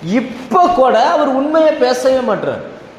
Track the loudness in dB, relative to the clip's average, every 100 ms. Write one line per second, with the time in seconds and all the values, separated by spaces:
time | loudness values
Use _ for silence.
0 | -2 -2 -4 -12 -2 0 2 2 2 4
1 | 2 2 0 0 0 2 2 2 0 0
2 | 0 0 0 -4 -4 -6 -10 -18 -20